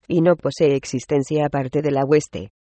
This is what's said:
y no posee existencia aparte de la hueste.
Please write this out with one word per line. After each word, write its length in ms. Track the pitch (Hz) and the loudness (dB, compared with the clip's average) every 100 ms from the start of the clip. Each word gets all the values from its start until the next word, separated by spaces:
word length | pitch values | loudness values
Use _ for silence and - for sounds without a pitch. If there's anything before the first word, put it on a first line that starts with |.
| - | -4
y 120 | 170 | 2
no 160 | 165 170 | 4 2
posee 380 | 143 - 156 | -2 0 2
existencia 720 | 139 - 127 - 143 135 151 147 | 2 -2 -8 -2 -2 0 -2 -2
aparte 340 | 139 131 147 | -2 -4 -4
de 80 | 147 | -2
la 140 | 139 | -2
hueste. 460 | 135 147 - - 98 _ _ | 2 2 2 -8 -14 _ _